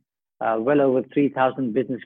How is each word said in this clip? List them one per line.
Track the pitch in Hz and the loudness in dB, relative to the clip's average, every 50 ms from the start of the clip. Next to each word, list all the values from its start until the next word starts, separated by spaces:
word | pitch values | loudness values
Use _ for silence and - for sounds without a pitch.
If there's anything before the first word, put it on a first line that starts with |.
| _ _ _ _ _ _ _ - | _ _ _ _ _ _ _ -6
uh, | 120 113 113 113 | -4 -2 -2 0
well | 113 127 147 147 | 0 0 2 2
over | 139 135 127 131 113 - - | 2 2 2 0 -2 -2 -2
three | 147 143 131 | 0 0 0
thousand | - 131 131 131 123 - 135 120 107 | 0 0 0 0 0 -2 -4 -4 -2
business | 131 123 - 131 110 - | -2 -2 -4 -6 -10 -6